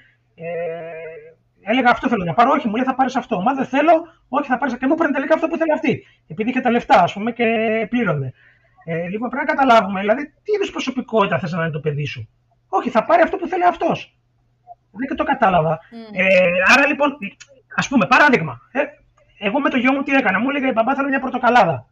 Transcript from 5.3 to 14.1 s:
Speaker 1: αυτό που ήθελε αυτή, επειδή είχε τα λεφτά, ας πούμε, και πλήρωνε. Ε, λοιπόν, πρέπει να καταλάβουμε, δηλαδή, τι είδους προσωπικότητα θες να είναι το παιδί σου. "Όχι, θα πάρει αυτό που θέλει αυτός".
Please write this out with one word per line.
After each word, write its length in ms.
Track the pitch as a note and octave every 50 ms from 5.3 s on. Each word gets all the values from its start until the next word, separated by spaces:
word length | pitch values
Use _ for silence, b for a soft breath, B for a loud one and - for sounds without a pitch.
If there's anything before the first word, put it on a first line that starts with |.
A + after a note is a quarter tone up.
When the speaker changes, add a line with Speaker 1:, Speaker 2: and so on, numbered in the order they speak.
| D#4+
Speaker 1:
αυτό 140 | - E4 D#4+
που 80 | E4
ήθελε 180 | E4 D#4+ D#4 D4+
αυτή, 300 | D4 D#4 C#4 F#3+ - b b b b b _
επειδή 220 | E3 D#3+ A3 A3+
είχε 100 | - B3
τα 120 | - B3
λεφτά, 300 | A3+ A#3+ A#3 - C4+ G#3 F3
ας 100 | E3+ -
πούμε, 180 | G3+ G3+ A#3
και 140 | A#3 - A#3+ A3+ A3+ A3 A3 A3+ A3 A3 A3 G#3+
πλήρωνε. 440 | A#3 B3 A#3 F#3 D#3 D3 C3+ B2+ b b b b b b b b b _ -
Ε, 220 | D#3+ E3 E3 F3 F3
λοιπόν, 220 | F#3+ G#3+ A#3+ A#3
πρέπει 160 | A3+ C4+ D#4 D4+
να 60 | D#4
καταλάβουμε, 440 | C#4+ C4+ C4 A#3 A3+ G3+ F#3+ G3+ F#3+
δηλαδή, 260 | G3 G3+ A3 C4+ D4 - _ _ _
τι 80 | - G#4+
είδους 160 | G4 G4 -
προσωπικότητα 680 | - D#4 - C4 B3 B3+ - - - A3 G3 F3 F3+ D#3+
θες 120 | - E3
να 100 | E3 F3 E3
είναι 80 | E3
το 80 | D3 D#3
παιδί 260 | C#3 D#3 D3 C#3 D3
σου. 240 | B2 - B2 A2 - _ _ _ _ _ _ _ _
"Όχι, 220 | - F#4+ - A#3
θα 160 | - A3 -
πάρει 160 | - D#4 F4
αυτό 160 | E4 - - -
που 100 | F4 D#4+
θέλει 180 | F4 F4+ F4
αυτός". 520 | F4 - - F#4 D#4+ G3+ - - -